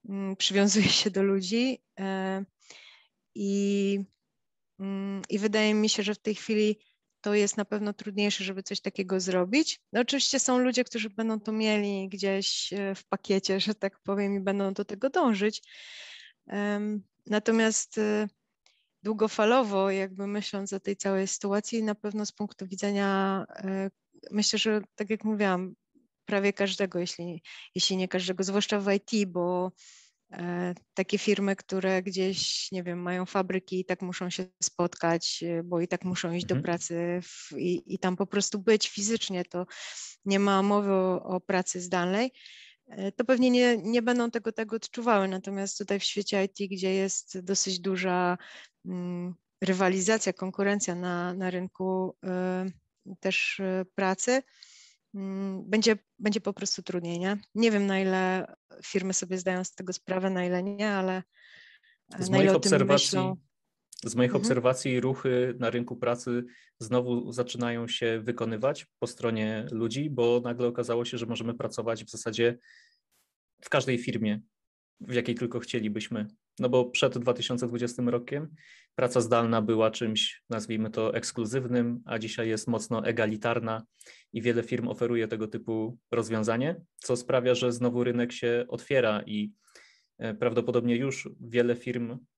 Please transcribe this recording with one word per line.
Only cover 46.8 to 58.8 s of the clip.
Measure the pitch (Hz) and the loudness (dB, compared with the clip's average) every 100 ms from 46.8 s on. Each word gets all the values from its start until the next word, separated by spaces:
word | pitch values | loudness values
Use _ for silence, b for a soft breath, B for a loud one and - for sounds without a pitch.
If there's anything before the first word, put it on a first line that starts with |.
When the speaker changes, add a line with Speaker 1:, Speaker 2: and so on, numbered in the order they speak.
| 190 | 0
Speaker 1:
jest | 190 190 - - 190 | 0 0 -4 -6 -10
dosyć | 180 196 190 180 | -2 -2 0 -2
duża, | 180 185 185 180 180 180 B B B _ | -2 -2 0 2 2 0 B B B _
mm, | 180 180 180 175 180 180 _ _ | -8 -6 -4 -4 -6 -10 _ _
rywalizacja, | 185 185 190 185 185 220 - | 0 2 4 4 2 2 0
konkurencja | - 190 185 196 202 196 | -2 -6 0 0 0 -2
na, | 175 180 175 180 | -4 -2 -2 -4
na | 180 185 | -4 -4
rynku, | 180 185 - 190 185 185 - | -4 -6 -4 -2 0 -2 -6
e, | 190 180 185 185 190 - _ _ 190 185 | -6 -2 -2 -2 -4 -8 _ _ -18 -6
też, | 190 196 - - | -2 0 -2 -4
e, | 190 185 185 | -2 -2 -4
pracy, | - 190 190 - 254 - B B B B B _ | -2 0 0 2 0 0 B B B B B _
mm, | 202 190 190 196 190 - | -10 -6 -4 -4 -6 -2
będzie, | 214 226 214 _ _ | 2 4 2 _ _
będzie | 208 208 | -2 0
po | 202 | -4
prostu | 196 202 - | -6 -6 -6
trudniej, | - 180 170 170 | -4 -6 -4 -4
nie? | 185 208 - | -2 -4 -6
Nie | 208 233 | 2 4
wiem, | 208 202 | 4 2
na | 190 | 2
ile | 190 185 185 185 - - _ - | 2 2 2 0 -4 -12 _ -18